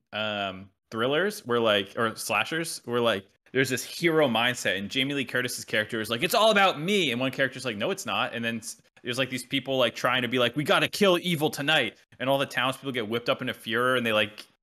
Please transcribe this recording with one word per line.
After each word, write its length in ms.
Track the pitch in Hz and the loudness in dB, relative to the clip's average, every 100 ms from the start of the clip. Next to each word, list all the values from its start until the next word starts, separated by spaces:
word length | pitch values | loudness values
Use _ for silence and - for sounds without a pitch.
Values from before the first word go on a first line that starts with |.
| _ | _
um, 560 | 107 107 104 98 92 98 _ - | -6 -4 -4 -6 -8 -14 _ -10
thrillers, 520 | 110 123 151 202 208 117 | -2 0 0 -2 -4 -2
where, 120 | 120 | 2
like, 380 | 113 104 98 - | 4 2 0 -2
or 180 | 110 104 | -2 -2
slashers, 680 | - 104 113 160 165 - 123 | -2 -2 0 -4 -6 -8 -4
where, 140 | 120 | 0
like, 240 | 117 98 - _ _ | 2 0 -4 _ _
there's 180 | 127 131 | 0 0
this 140 | 127 | 0
hero 440 | - - 170 156 143 | -4 -2 2 4 4
mindset, 500 | 113 123 120 110 95 | 4 2 0 -2 -2
and 140 | 98 | -2
Jamie 240 | 131 135 143 | -2 -2 -2
Lee 100 | 123 | -2
Curtis's 400 | 127 123 - - | -2 -4 -6 -2
character 340 | 110 107 113 | -2 0 -2
is 80 | 107 | -4
like, 100 | 117 | -2
"It's 140 | 175 226 | 0 4
all 160 | 220 | 4
about 280 | 208 190 147 | 6 4 2
me," 320 | 165 208 156 | 0 2 2
and 80 | 117 | 0
one 120 | 131 | -2
character's 340 | 135 131 131 127 | 0 -2 -2 -6
like, 120 | 104 | -4
"No, 120 | 143 | -4
it's 160 | 196 117 | -4 -4
not," 280 | 101 127 117 | -2 -2 -4
and 100 | 117 | -4
then 120 | 117 | -6
s-, 180 | - - _ _ | -8 -16 _ _
there's, 140 | - 123 | -6 -2
like, 140 | 127 | -2
these 140 | - - | -4 -4
people, 320 | 139 135 131 | -4 -2 2
like, 160 | 120 - | 2 2
trying 260 | 131 127 | 0 0
to 60 | 120 | 0
be 100 | 127 | 2
like, 180 | 120 147 | 2 0
"We 80 | |
gotta 240 | 151 175 151 | 2 2 2
kill 300 | - 202 175 | 2 4 4
evil 260 | 180 160 151 | 2 0 0
tonight," 480 | - 143 156 110 - _ - | -2 0 0 0 -6 _ -6
and 100 | 127 | 0
all 80 | 139 | 0
the 80 | 135 | 0
townspeople 460 | - 127 127 135 | -2 -2 -2 -6
get 160 | 123 104 | -4 -2
whipped 180 | 120 139 | -2 -2
up 120 | 131 | -2
in 80 | 127 | -4
a 40 | |
furor, 420 | - 110 113 123 127 | -8 -4 0 2 2
and 100 | 117 | 2
they, 80 | |
like, 320 | 107 104 - - _ | 2 0 -4 -20 _